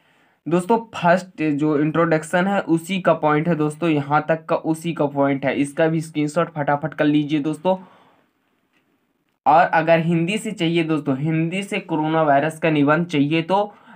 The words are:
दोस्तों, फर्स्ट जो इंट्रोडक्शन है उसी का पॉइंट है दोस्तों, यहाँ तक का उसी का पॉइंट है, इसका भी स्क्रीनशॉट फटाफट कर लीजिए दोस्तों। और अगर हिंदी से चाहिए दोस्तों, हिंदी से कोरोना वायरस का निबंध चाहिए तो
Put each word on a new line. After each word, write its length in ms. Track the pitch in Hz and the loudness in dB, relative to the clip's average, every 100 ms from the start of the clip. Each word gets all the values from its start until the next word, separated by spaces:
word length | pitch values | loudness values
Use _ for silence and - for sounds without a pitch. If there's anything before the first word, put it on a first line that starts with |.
| _ _ _ _ 147 | _ _ _ _ -2
दोस्तों, 320 | 170 180 226 226 | 0 2 0 -2
फर्स्ट 480 | - 175 185 - - | 0 2 2 0 -4
जो 340 | 156 143 151 147 | -2 0 0 2
इंट्रोडक्शन 680 | 156 160 170 156 160 180 196 | 2 2 2 2 0 -2 0
है 120 | 202 | -2
उसी 380 | - 165 165 190 | 0 -2 -2 -2
का 120 | 175 | 0
पॉइंट 340 | 160 156 151 170 | 2 2 0 0
है 80 | 156 | 0
दोस्तों, 340 | 151 151 170 | -2 -2 -2
यहाँ 340 | 147 143 151 151 | 0 0 0 0
तक 180 | 160 - | -4 -2
का 100 | 165 | -2
उसी 380 | 160 160 170 | -2 -4 -4
का 120 | 151 143 | -2 -2
पॉइंट 400 | 143 139 139 139 | 0 0 0 -2
है, 100 | 110 | -2
इसका 320 | 143 143 160 | -2 0 0
भी 140 | 165 | 0
स्क्रीनशॉट 480 | 160 151 147 170 165 | -4 -4 -2 -2 -4
फटाफट 440 | 151 143 143 160 | -4 -2 -2 -4
कर 120 | - 151 | -2 0
लीजिए 340 | 151 143 151 | 2 0 -2
दोस्तों। 360 | 151 156 185 185 - - _ _ _ _ _ _ _ _ _ _ _ _ _ _ - | -2 -2 -2 -2 -6 -20 _ _ _ _ _ _ _ _ _ _ _ _ _ _ 4
और 200 | 156 180 | 4 4
अगर 340 | 165 160 165 | 2 4 2
हिंदी 380 | 165 165 170 214 | 2 0 0 -4
से 140 | 220 | -6
चाहिए 320 | - 165 170 | -2 0 0
दोस्तों, 340 | 156 156 143 131 | 0 -2 -2 -2
हिंदी 460 | 151 160 165 190 | -2 0 -2 -4
से 160 | 196 202 | -6 -6
कोरोना 420 | - 160 156 160 | -4 -4 0 0
वायरस 360 | 151 139 156 156 | 2 2 0 -2
का 100 | 165 | 0
निबंध 360 | 151 143 156 170 | 2 2 2 0
चाहिए 360 | 147 143 160 | 0 0 0
तो 320 | 165 190 208 - - | 0 -2 -2 -8 -20